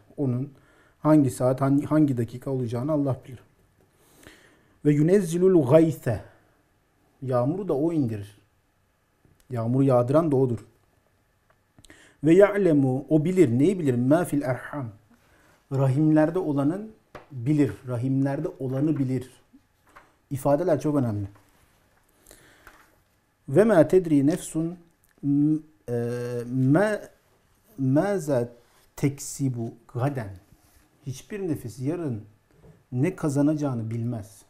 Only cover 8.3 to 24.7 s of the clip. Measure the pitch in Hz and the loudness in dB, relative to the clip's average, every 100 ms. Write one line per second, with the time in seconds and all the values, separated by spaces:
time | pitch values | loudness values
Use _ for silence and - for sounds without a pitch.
8.3 | - _ _ _ _ _ _ _ _ _ | -20 _ _ _ _ _ _ _ _ _
9.3 | _ - 117 113 131 135 123 123 151 170 | _ -12 -6 -2 2 4 4 4 2 2
10.3 | 135 131 110 - _ _ _ _ _ _ | 2 0 -2 -10 _ _ _ _ _ _
11.3 | _ _ _ _ _ - - _ _ 147 | _ _ _ _ _ -20 -20 _ _ 4
12.3 | 180 202 208 180 147 131 131 - 156 160 | 6 6 4 2 4 2 0 0 0 2
13.3 | 185 139 120 165 185 143 120 127 165 170 | 4 4 4 2 0 0 0 2 2 2
14.3 | 143 131 120 - 147 117 101 _ _ _ | -2 -2 -6 -8 -12 -12 -14 _ _ _
15.3 | _ _ _ - 135 135 135 156 156 156 | _ _ _ -6 0 0 2 4 4 2
16.3 | 180 156 139 139 190 220 - _ - - | 0 -2 -2 -2 -2 -8 -18 _ -20 -16
17.3 | 127 117 151 127 95 127 120 131 135 139 | -6 0 2 0 -2 -8 -4 -2 0 0
18.3 | 147 175 - 131 135 156 139 131 127 - | -2 -6 -8 -6 -2 0 0 -2 -4 -6
19.3 | _ _ - _ _ _ - _ _ - | _ _ -20 _ _ _ -20 _ _ -10
20.3 | 135 139 147 180 147 156 147 120 101 98 | -4 0 2 2 0 0 0 -2 -4 -8
21.3 | - _ _ _ _ _ _ _ _ - | -14 _ _ _ _ _ _ _ _ -20
22.3 | - _ _ - - _ _ _ _ _ | -20 _ _ -20 -20 _ _ _ _ _
23.3 | _ - 147 226 196 - 185 170 147 139 | _ -2 2 4 4 4 2 2 2 2
24.3 | 180 - 160 165 | 0 -4 -6 -6